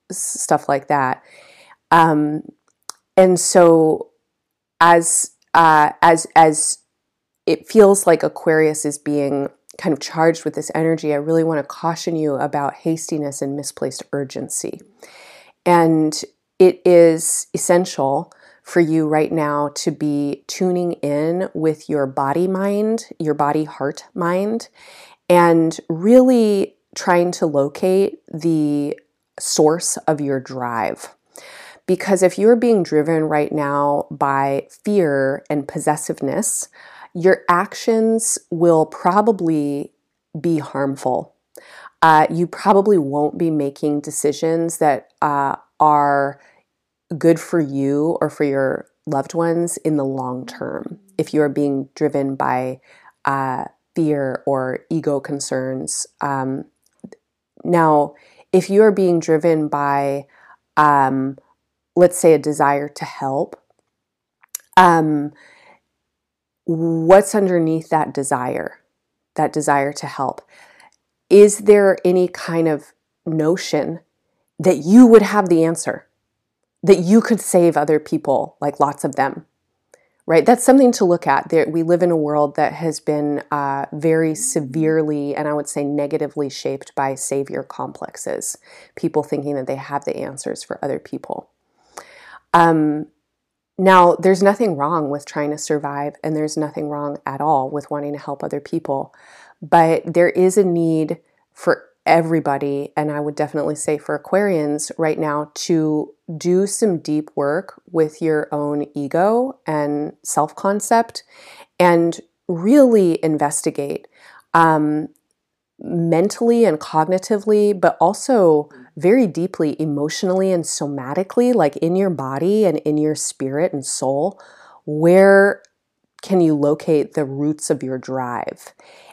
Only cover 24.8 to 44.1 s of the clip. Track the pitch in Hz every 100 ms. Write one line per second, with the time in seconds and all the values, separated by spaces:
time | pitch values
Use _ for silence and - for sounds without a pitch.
24.8 | - - - _ - 180 170 165 165 -
25.8 | - 165 202 254 254 247 214 202 - _
26.8 | _ - - 175 175 175 165 143 143 143
27.8 | 185 190 196 - - 156 165 160 147 147
28.8 | 143 - _ _ _ - - - 151 170
29.8 | - - - 151 143 135 131 131 120 113
30.8 | 80 - - _ _ - - - - -
31.8 | - 185 - 180 185 185 214 240 240 214
32.8 | 165 151 151 160 156 151 147 151 143 143
33.8 | 143 143 - 147 139 135 139 139 - -
34.8 | 208 208 160 139 135 139 - 147 139 160
35.8 | 151 147 - 156 139 147 - - - _
36.8 | - - - 180 180 185 - 175 190 -
37.8 | - 226 220 226 - - - 170 170 160
38.8 | 156 - 180 196 214 190 165 156 143 143
39.8 | - _ _ _ _ 156 170 160 131 135
40.8 | 139 135 127 123 - _ _ - - -
41.8 | - - 165 156 156 165 175 - 196 196
42.8 | 202 190 135 143 151 - 165 151 143 139
43.8 | 151 147 151